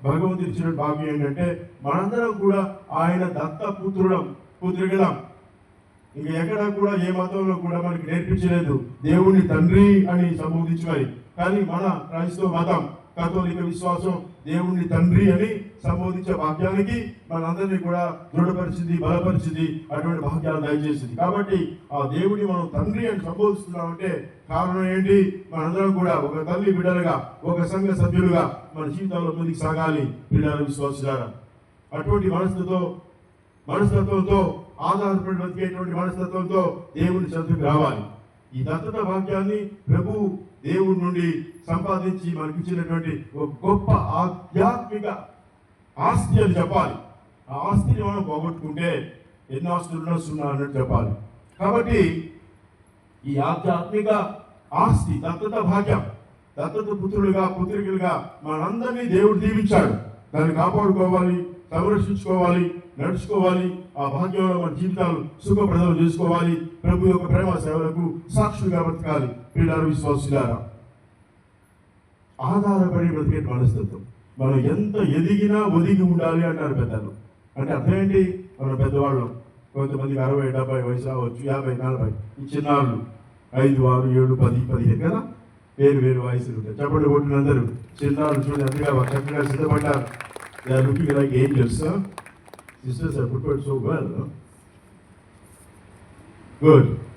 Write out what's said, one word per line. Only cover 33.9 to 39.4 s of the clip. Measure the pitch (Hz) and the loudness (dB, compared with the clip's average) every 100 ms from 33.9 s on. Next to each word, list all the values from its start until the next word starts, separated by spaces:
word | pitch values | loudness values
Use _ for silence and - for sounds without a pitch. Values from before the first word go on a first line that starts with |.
| 196 190 196 185 202 175 - - - | 4 2 0 2 2 2 -4 -14 -8
ఆధారపడి | 170 196 202 190 180 185 | -2 0 0 -2 -2 -6
బతికేటువంటి | 180 196 190 185 175 170 | -6 -4 -6 -4 -6 -4
మనస్తత్వంతో | 180 185 175 185 175 190 180 - - 147 | -4 -4 -6 -4 -2 0 0 -4 -12 -2
దేవుని | 175 180 170 | 0 0 -2
చెంతకు | 165 156 - | -6 -2 0
రావాలి. | 143 151 - 104 101 - - _ _ 127 | 2 2 2 -2 -10 -16 -20 _ _ -8
ఈ | |
దత్తత | 131 165 214 220 | -6 -6 -6 -4
భాగ్యాన్ని | 190 190 190 196 | -4 -4 -2 -2